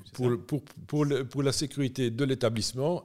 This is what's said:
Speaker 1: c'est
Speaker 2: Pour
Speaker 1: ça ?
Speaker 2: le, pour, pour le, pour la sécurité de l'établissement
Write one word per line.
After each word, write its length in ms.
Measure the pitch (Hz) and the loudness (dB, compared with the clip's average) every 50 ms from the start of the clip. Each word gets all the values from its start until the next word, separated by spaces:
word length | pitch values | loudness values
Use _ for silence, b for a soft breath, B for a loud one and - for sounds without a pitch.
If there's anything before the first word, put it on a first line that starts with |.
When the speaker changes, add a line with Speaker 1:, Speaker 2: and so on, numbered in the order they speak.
| - | -14
Speaker 1:
c'est 80 | - - | -12 -6
Speaker 2:
Pour 100 | - 127 | -2 0
Speaker 1:
ça ? 60 | 120 | 0
Speaker 2:
le, 80 | 120 110 | 0 0
pour, 260 | - - - 135 - - - - - | -2 -4 -6 -6 -6 -8 -16 -18 -8
pour 180 | - - 151 151 | -4 0 0 2
le, 200 | 143 143 127 139 | 2 2 0 -2
pour 180 | 120 - 139 139 | -2 -2 0 2
la 100 | 139 131 | 2 2
sécurité 580 | - 156 131 - 143 139 123 131 131 131 117 | 0 -2 -2 -2 -2 -2 -2 0 0 0 0
de 140 | 113 117 143 | 2 2 0
l'établissement 800 | 131 131 120 123 110 113 113 104 - - 127 135 160 175 165 | 0 2 2 2 2 2 2 0 -2 -2 0 0 0 0 -2